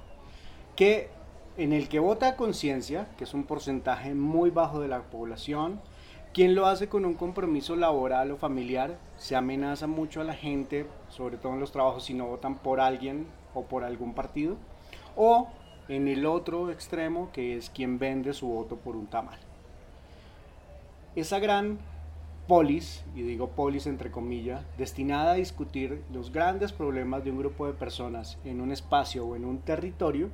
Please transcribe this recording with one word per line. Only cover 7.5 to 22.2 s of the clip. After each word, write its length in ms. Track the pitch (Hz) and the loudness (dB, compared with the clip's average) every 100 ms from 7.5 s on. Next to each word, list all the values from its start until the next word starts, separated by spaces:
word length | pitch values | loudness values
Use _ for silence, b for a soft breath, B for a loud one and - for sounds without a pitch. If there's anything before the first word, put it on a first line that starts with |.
| 147 135 | 0 0
laboral 560 | 170 165 143 127 127 139 | 2 4 4 4 2 2
o 60 | 143 | 0
familiar, 600 | 147 131 123 127 139 175 - - | -2 -2 -2 0 -2 -4 -14 -12
se 180 | - | 0
amenaza 520 | 127 127 135 143 143 156 | 0 2 0 -2 -2 -2
mucho 340 | 160 156 160 | -2 -2 -4
a 40 | |
la 100 | 160 | -6
gente, 520 | 151 151 139 135 143 147 - - | -4 -2 -2 -2 -4 -4 -10 -14
sobre 300 | - 123 120 | -8 -6 -6
todo 160 | 131 | -4
en 60 | 131 | -4
los 120 | 139 | -2
trabajos, 320 | 139 131 127 | 2 2 2
si 100 | - | -4
no 120 | 127 123 | -4 -4
votan 300 | 123 135 135 | -4 -4 -2
por 220 | 135 131 | 2 4
alguien 480 | 131 131 135 143 165 - - | 4 2 -4 -6 -8 -14 -10
o 120 | 127 | -8
por 200 | 120 127 | -4 -4
algún 300 | 120 117 120 | -4 -4 -6
partido, 420 | 123 127 147 156 214 - B B B B - | -4 -4 -2 -2 -4 -10 B B B B 6
o 320 | 226 233 240 - - - - | 8 8 4 -6 -18 -16 -4
en 200 | 139 139 | 0 2
el 180 | 135 156 | 2 2
otro 440 | 170 170 170 175 | 0 0 -2 -4
extremo, 600 | 165 - 165 160 170 180 | -6 -6 -4 -2 -2 -4
que 240 | 135 123 120 | -4 -4 -4
es 120 | - | -6
quien 300 | - 127 123 | -4 -2 0
vende 340 | 135 135 131 | 0 -2 -2
su 140 | 139 127 | -4 -2
voto 300 | 113 113 117 | -2 -4 -8
por 200 | 127 113 | -8 -8
un 120 | 107 | -6
tamal. 300 | 113 - - - - - - - - B B B B B B - - - - - 160 | -6 -6 -10 -18 -20 -20 -20 -20 -20 B B B B B B -20 -20 -20 -20 -8 -6
Esa 220 | 160 196 | 0 2
gran 400 | 208 202 208 208 - - - - | 4 4 2 -2 -8 -12 -12 -12